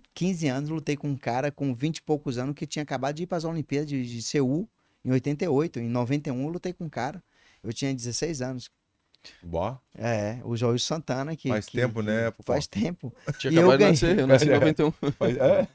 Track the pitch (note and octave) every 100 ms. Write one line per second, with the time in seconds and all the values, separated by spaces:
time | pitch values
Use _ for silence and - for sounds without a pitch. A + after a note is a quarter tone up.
0 | - - F3 F3+ D#3 B2+ D3 D#3+ C#3+ C#3+
1 | D3 C3+ - A#2+ C#3+ - C#3 A#2 D#3 D#3
2 | - D3+ D3+ A#2+ C3 C#3+ D3+ D#3 D3 C3+
3 | C3+ D3 F3 F3 E3 E3 C#3+ C#3 D3+ C#3
4 | A#2+ A#2 - D3+ B2+ D3+ A3 _ _ _
5 | B2+ C3 C#3+ D3 F3+ C3+ E3+ A#2+ A#2 B2
6 | A#2+ D3 D3 B2 C#3+ F3 F3+ F3+ D#3+ B2
7 | B2+ F3 - _ _ _ A2 A2 C#3 C3+
8 | A#2+ A2+ D#3 D3 B2+ B2+ - _ _ _
9 | _ _ - - E2+ E2 G2+ C3 _ -
10 | A#2 A2 G#2 B2 A#2 A#2 A#2+ A#2+ - D#3+
11 | - B2+ C#3+ D#3+ C#3 G#2+ - - B2 A2+
12 | G#2+ A2 A#2 - - C3 - G3+ A3+ F3+
13 | A#2+ - - - - E3 F3+ F#3+ G3+ E3
14 | E3+ G3+ C3+ C3 D3+ A#2+ D#3 D3 D3+ -
15 | C#3+ - - B2 C3 F#3+ -